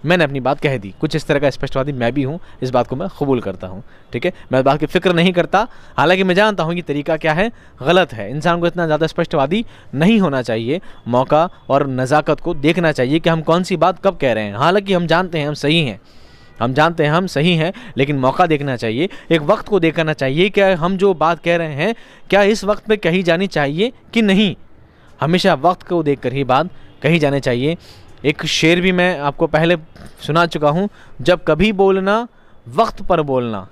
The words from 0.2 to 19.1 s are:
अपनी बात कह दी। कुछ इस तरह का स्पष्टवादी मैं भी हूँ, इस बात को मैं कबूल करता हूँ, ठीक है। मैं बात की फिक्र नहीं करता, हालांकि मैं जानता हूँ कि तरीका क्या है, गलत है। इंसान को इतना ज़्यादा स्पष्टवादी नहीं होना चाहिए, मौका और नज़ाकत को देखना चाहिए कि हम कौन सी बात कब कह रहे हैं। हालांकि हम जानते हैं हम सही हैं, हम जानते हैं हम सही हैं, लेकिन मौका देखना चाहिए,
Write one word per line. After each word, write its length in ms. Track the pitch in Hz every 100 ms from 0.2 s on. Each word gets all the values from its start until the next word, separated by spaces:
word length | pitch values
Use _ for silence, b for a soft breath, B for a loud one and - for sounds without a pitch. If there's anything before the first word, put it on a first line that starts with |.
अपनी 160 | 147 139
बात 200 | 127 143
कह 160 | 151 127
दी। 160 | 98 -
कुछ 160 | 156 156
इस 100 | -
तरह 120 | 143
का 120 | 139
स्पष्टवादी 420 | - 139 135 135
मैं 200 | 131 117
भी 100 | 139
हूँ, 180 | 135 170 b b
इस 80 | 127
बात 160 | 123 120
को 100 | 135
मैं 120 | 190 -
कबूल 200 | 143 127
करता 260 | 101 92 92
हूँ, 180 | 95 - b b
ठीक 140 | 120 175
है। 60 | B B
मैं 120 | 131
बात 160 | 135 151
की 60 | 151
फिक्र 260 | 180 190
नहीं 200 | 170 180
करता, 360 | 175 160 185 226 B B -
हालांकि 280 | 147 185
मैं 100 | 190
जानता 280 | 180 214 190
हूँ 120 | 160
कि 80 | 175
तरीका 340 | 165 143 143 160
क्या 160 | 160
है, 200 | 156 226 b b b
गलत 300 | 131 180 170
है। 180 | 110 101
इंसान 300 | 143 165 170
को 60 | 170
इतना 200 | 175 165
ज़्यादा 200 | 151 160
स्पष्टवादी 600 | - 170 160 139 202 220 B B
नहीं 260 | 131 175 226
होना 220 | 175 135
चाहिए, 380 | 120 113 117 170 B B -
मौका 420 | 123 127 147 175 b b
और 180 | 135 139
नज़ाकत 540 | 127 127 151 156 147
को 140 | 170
देखना 380 | 160 143 175 165
चाहिए 280 | 147 127 160
कि 100 | 170
हम 100 | 165
कौन 220 | 156 170
सी 140 | 180 175
बात 220 | 170 180
कब 120 | 196 175
कह 160 | 139
रहे 120 | 110
हैं। 100 | 104
हालांकि 380 | 101 156 196 196
हम 140 | 180 170
जानते 320 | 165 185 160
हैं 100 | 147
हम 60 |
सही 260 | 147 143 165
हैं, 200 | 143 98 b b b b b b
हम 140 | 117
जानते 300 | 131 160 170
हैं 60 | 147
हम 160 | 160 190
सही 300 | 139 165 165
हैं, 160 | 160 B B -
लेकिन 200 | 139 143
मौका 300 | 131 - 175
देखना 300 | 151 143 123
चाहिए, 320 | 117 113 180